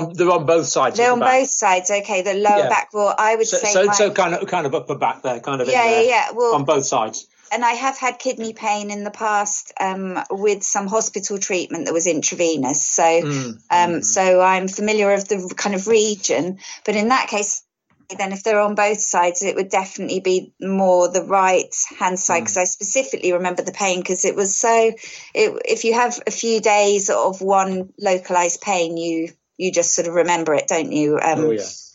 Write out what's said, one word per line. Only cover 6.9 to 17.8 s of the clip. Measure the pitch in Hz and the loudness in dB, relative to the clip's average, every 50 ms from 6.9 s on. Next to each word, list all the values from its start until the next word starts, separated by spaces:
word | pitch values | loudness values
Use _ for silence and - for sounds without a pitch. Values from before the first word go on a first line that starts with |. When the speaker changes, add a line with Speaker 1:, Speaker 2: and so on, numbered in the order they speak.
| 143 120 110 110 - - - _ _ _ _ - | 0 -2 -2 -2 -6 -12 -16 _ _ _ _ -6
Speaker 2:
and | 214 233 240 | -4 0 0
I | 233 240 | 0 -2
have | 240 269 269 269 | 0 -4 -4 -4
had | - 262 247 247 - | -2 -4 -4 -4 -4
kidney | - 262 226 226 226 220 220 | -6 -6 -6 -4 -8 -10 -10
pain | - 220 214 208 208 208 208 | -6 -4 -4 -4 -4 -4 -8
in | 208 208 202 | -8 -8 -8
the | 202 | -10
past, | 202 - 220 214 208 202 208 - - - - - - - | -8 -4 -2 0 0 0 0 -2 -6 -8 -10 -12 -8 -4
um, | 190 190 190 190 190 185 180 - - - | -4 -4 -4 -4 -6 -6 -6 -8 -6 -6
with | 196 196 208 208 202 202 - | -6 0 0 0 0 0 -2
some | - - 202 202 190 | -2 -2 -2 -2 0
hospital | 220 220 214 - - 202 190 - 202 196 | -2 -2 -2 -2 -6 -6 -6 -6 -6 -6
treatment | - - 190 175 - - - 165 - | -4 -2 -2 -4 -4 -4 -6 -6 -4
that | - - | -2 -2
was | - - 180 | 0 0 0
intravenous. | 156 139 - - 180 170 170 165 160 143 127 127 147 - - | -2 0 -2 -4 -2 0 0 0 0 0 -2 -2 -2 -2 -2
So, | - - - 170 | -2 0 2 2
Speaker 1:
Mm, | 165 165 170 160 147 143 135 131 120 113 - _ - | 4 4 2 0 0 -4 -4 -6 -8 -10 -14 _ 0
Speaker 2:
um, | 175 175 175 175 170 147 | 2 2 2 2 0 -2
Speaker 1:
mm. | - | -2
Speaker 2:
so | - - 196 185 185 180 180 | -2 0 2 4 4 6 6
I'm | 185 185 190 185 190 | 6 4 4 2 0
familiar | 190 - 208 208 214 214 214 202 202 202 | -4 -4 -2 -2 0 2 2 4 2 2
with | 196 196 - | 0 0 -4
the | 208 190 180 175 180 | -4 -4 -4 -8 -8
kind | - - 202 202 | -6 -4 -2 -2
of | 190 196 | -2 0
region. | 220 226 214 214 214 208 190 - - 117 131 165 185 190 - - - - - - | 2 4 4 4 2 -2 -4 -2 -2 0 0 0 -2 -6 -8 -14 -18 -18 -8 -4
But | 214 202 | -2 0
in | 214 208 233 | 0 2 2
that | 262 262 - - | 2 0 0 -2
case, | 220 202 214 - - - _ _ _ _ | -4 -4 -4 -4 -6 -8 _ _ _ _